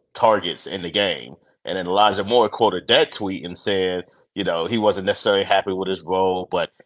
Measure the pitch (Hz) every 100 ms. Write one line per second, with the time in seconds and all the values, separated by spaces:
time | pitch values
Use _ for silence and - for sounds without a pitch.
0 | _ - 113 107 87 76 - 95 87 101
1 | 98 73 60 - _ _ - 95 87 95
2 | 104 98 98 120 107 - 110 90 - 127
3 | 147 - 101 95 87 87 - 98 92 90
4 | - _ _ 98 92 85 87 113 104 98
5 | 95 98 107 98 98 98 101 92 92 90
6 | 80 92 95 92 90 92 80 _